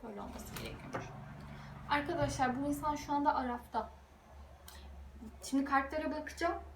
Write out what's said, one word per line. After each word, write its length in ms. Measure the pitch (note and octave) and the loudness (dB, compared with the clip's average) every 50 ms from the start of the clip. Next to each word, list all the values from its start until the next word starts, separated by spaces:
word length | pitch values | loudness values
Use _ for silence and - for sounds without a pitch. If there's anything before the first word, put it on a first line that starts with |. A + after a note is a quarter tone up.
| A3+ | -12
Böyle 180 | A3+ G3+ G3 | -10 -10 -10
olması 340 | - - - A3 - - - | -10 -10 -10 -10 -10 -10 -10
gerekiyormuş. 500 | - - - - - - - - - - - - - - - - - - - - - - - - - - - | -10 -8 -10 -10 -12 -12 -8 -8 -8 -8 -8 -12 -14 -14 -14 -14 -14 -14 -14 -14 -14 -14 -14 -14 -14 -2 0
Arkadaşlar, 720 | C#4+ D4 C#4+ - E4+ E4 C#4+ C#4 - - C4+ B3 A#3+ C4+ | 0 2 2 0 2 2 2 0 2 2 2 2 2 0
bu 60 | C#4 C#4+ | 0 0
insan 280 | C#4+ - D4+ D4+ D4 | 0 0 0 0 0
şu 180 | D4 - - D4 | -2 -2 0 0
anda 220 | C#4+ C#4+ D4+ D4 | 4 10 10 10
Araf'ta. 540 | C4 C4 B3 A#3+ A#3+ - - - - A3+ - - - - - - - - - - - - - - - - - - - - - - - - - - - - A3 - - - | 10 10 4 0 -2 -4 0 0 0 0 0 -8 -16 -20 -20 -20 -20 -20 -20 -18 -18 -16 -18 -18 -18 -16 -16 -16 -14 -14 -14 -14 -14 -14 -14 -14 -14 -14 -14 -14 -12 -8
Şimdi 220 | - - C#4 C#4 | 0 2 2 2
kartlara 460 | C#4+ C#4 C#4 C#4 - D#4 D#4 D#4+ D#4 | 4 4 4 4 2 -2 -2 -2 -2
bakacağım. 520 | D4+ D4+ D4 - - - E4+ E4+ G4 - - - - | -2 -4 -6 -8 -4 0 0 0 0 -2 -6 -12 -16